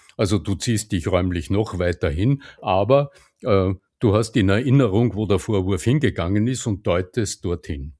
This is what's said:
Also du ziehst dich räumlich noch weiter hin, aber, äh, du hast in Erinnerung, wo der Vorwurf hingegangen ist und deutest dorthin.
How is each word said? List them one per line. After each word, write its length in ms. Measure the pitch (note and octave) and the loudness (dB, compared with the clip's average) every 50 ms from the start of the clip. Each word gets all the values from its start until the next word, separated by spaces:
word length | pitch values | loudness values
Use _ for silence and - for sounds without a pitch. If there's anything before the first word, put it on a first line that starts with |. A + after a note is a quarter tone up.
| _ - _ | _ -12 _
Also 220 | - A2+ F2 G#2+ F#2+ | -2 0 0 0 -2
du 160 | D#2 G2+ F#2 | -2 -4 -6
ziehst 380 | - - B2 A2+ G#2 - - | -4 -2 -2 -2 -2 -2 -4
dich 160 | G#2 F2 E2 F#2 | -4 -4 0 2
räumlich 400 | F2+ F2+ F2+ F#2 F2+ E2+ D#2+ - | 2 2 2 0 -2 -4 -4 -2
noch 280 | G2 G2+ A2 - - F2 | -2 -2 -2 -2 -4 -2
weiter 320 | F2 F2+ E2+ - - E2 | -2 -2 -2 -2 -2 -2
hin, 320 | D2 D#2+ G#2+ C3 C#3+ C#3 - - - - | -2 0 2 2 0 0 -4 -10 -20 -8
aber, 500 | - - F#2 F#2+ G2+ G#2+ C3+ C#3+ C#3+ C#3 - _ _ _ _ _ | -2 0 0 2 4 4 2 2 2 -2 -8 _ _ _ _ _
äh, 300 | - - G#2 G2 F#2 F#2+ G2 F#2 _ _ _ _ | -2 2 2 4 2 2 -2 -4 _ _ _ _
du 140 | - G#2+ G2 | 2 2 2
hast 220 | G#2+ A#2 - - | 2 0 0 0
in 120 | A#2+ F#2+ F#2+ | 2 2 4
Erinnerung, 640 | G2 G#2+ C3+ C3+ B2+ C#3 C3 G#2 F#2 A2 B2 A2+ F2 | 2 2 2 2 4 4 4 4 2 2 0 0 0
wo 120 | G2+ G#2+ | -2 0
der 120 | F2 G2+ F#2 | 0 0 0
Vorwurf 440 | - - A2 G2 F#2 F#2+ G2 F2 - | 0 0 -2 0 0 0 -2 0 0
hingegangen 600 | A2+ C3+ D#3 C#3+ G2+ - - E2+ F2 G2 G#2 G#2+ | 0 2 2 0 0 -2 -2 -2 -2 0 0 0
ist 200 | B2 C3 B2+ - | -2 -2 -4 -4
und 200 | B2 G2+ - - | -6 -6 -4 -2
deutest 580 | F#2 F2 F2+ F#2 - - A#2+ G#2+ - - - - | -2 -2 -2 -2 -4 -4 -4 -4 -4 -6 -8 -6
dorthin. 500 | F2+ F2 E2+ - - D#2+ C#2 C#2 D2 - _ | -6 -6 -6 -6 -10 -10 -10 -10 -12 -16 _